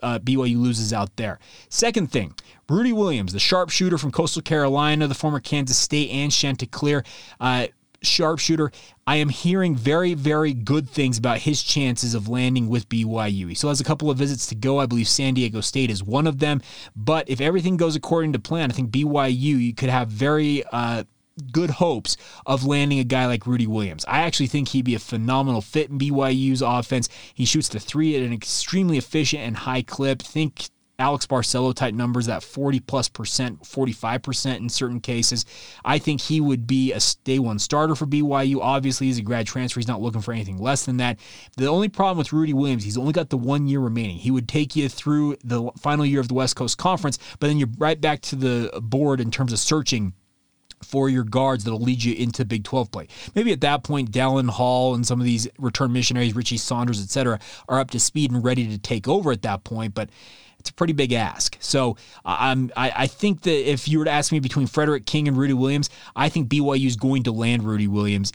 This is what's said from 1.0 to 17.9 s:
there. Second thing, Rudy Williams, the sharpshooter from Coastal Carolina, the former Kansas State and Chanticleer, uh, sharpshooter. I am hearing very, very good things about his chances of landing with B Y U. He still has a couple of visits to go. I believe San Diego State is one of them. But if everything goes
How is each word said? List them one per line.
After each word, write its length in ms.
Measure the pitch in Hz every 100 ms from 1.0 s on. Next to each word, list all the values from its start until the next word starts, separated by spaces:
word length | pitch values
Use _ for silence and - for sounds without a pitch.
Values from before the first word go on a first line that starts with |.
| - -
there. 240 | 107 82 - - -
Second 420 | - 233 226 151
thing, 240 | 135 82 - - - -
Rudy 220 | 165 247
Williams, 400 | 214 196 127 92
the 80 | 95
sharpshooter 580 | - 185 175 - 185 165
from 140 | 143
Coastal 300 | - 165 165
Carolina, 680 | - 156 139 139 151 151 151
the 80 | 131
former 240 | 156 143
Kansas 380 | - 147 131 127
State 320 | - 147 135
and 200 | 131 143
Chanticleer, 760 | - 143 135 120 - 147 143 - - - -
uh, 280 | 123 123 117 - _ _
sharpshooter. 680 | - - 160 165 - 160 151 - - _ -
I 120 | 151
am 120 | 151
hearing 460 | - 175 190 180 131
very, 400 | 117 160 180 160
very 380 | 143 151 156
good 360 | 127 104 151 135
things 300 | - 135 113
about 180 | 120 113
his 240 | 156 139
chances 540 | - 147 131 120 120 113
of 120 | 104
landing 400 | 123 127 131 113
with 220 | 120 -
B 160 | 117 110
Y 220 | 113 107
U. 200 | 98 87
He 60 |
still 160 | - 147
has 100 | 139
a 40 |
couple 260 | 135 139 151
of 80 | 131
visits 300 | 143 131 -
to 80 | 110
go. 240 | 131 139
I 80 | 131
believe 200 | 120 113
San 280 | - 135 127
Diego 260 | 120 107
State 300 | - 135 123
is 120 | 101
one 220 | 95 131 160
of 140 | 139
them. 240 | 147 143 - - - 107
But 340 | 107 160 -
if 100 | 123
everything 380 | 151 185 175 180
goes 180 | 170